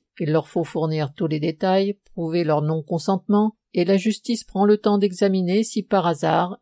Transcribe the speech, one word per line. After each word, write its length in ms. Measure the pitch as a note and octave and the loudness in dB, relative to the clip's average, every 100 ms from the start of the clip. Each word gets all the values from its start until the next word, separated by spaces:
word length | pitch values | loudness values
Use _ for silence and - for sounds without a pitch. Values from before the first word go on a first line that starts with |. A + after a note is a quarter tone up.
| _ - | _ -8
il 100 | C3+ | -2
leur 160 | D#3 - | -2 -2
faut 160 | - | -4
fournir 520 | D#3 E3+ D#3 D#3 C#3+ | -4 -2 -2 -2 -4
tous 120 | - E3 | -4 -4
les 140 | D3+ | -2
détails, 580 | D#3+ D#3 F#3+ F#3+ G3 G3+ _ | -4 -2 0 0 0 -4 _
prouver 320 | - E3 F3 | -8 -4 -2
leur 180 | D#3 D3+ | 0 0
non-consentement, 920 | D3+ D#3+ C#3 E3+ - F#3+ - G#3 G#3+ - _ | 0 -4 -4 -4 -2 -2 0 2 2 -2 _
et 100 | F3+ | -2
la 140 | F3+ G3 | 2 2
justice 460 | G#3+ G#3 - A#3 | 2 -2 -2 -4
prend 200 | - F#3+ | -4 0
le 140 | G#3 G#3 | 2 4
temps 180 | G#3+ G3+ | 2 2
d'examiner 640 | G3+ F3+ G3+ F#3+ F3 G3 | 0 0 0 2 0 0
si 200 | A3 A3 | 0 -4
par 240 | - G3+ E3+ | -2 0 2
hasard 520 | D#3+ D#3+ D#3+ F3+ - | 0 0 0 0 -4